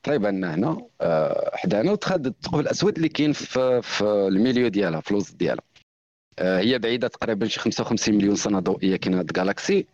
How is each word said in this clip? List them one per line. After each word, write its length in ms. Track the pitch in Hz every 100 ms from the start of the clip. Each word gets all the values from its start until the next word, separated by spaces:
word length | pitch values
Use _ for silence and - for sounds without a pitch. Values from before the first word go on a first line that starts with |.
| -
قريبه 240 | 143 104
لنا 260 | 95 92 80
هنا، 320 | 131 185 - _
آه، 540 | 87 80 73 - - -
حدانا، 360 | 90 101 156
وتخادت 360 | 208 - 185 127
الثقب 320 | - - 160
الاسود 360 | - - 196 160
اللي 140 | 160
كاين 240 | - 151
في، 480 | 139 - 127 131 123
في 220 | - -
الميليو 640 | 104 104 98 95 123 123 120
ديالها، 340 | 98 92 80
في 100 | -
الوسط 240 | 101 90 -
ديالها. 280 | 85 60 _ - _ _ _ _ _ -
آه، 200 | 92 92
هي 200 | 107 127
بعيده 280 | 113 120 120
تقريبا 400 | - - 104 110
شي 120 | -
خمسة 220 | 117 104
وخمسين 340 | 113 117 - 104
مليون 200 | 101 101
سنه 240 | 107 98
ضوئيه 360 | 90 95 95 92
كاين 180 | -
هاد 140 | 92 82
الجالاكسي. 580 | 85 95 98 - 196 -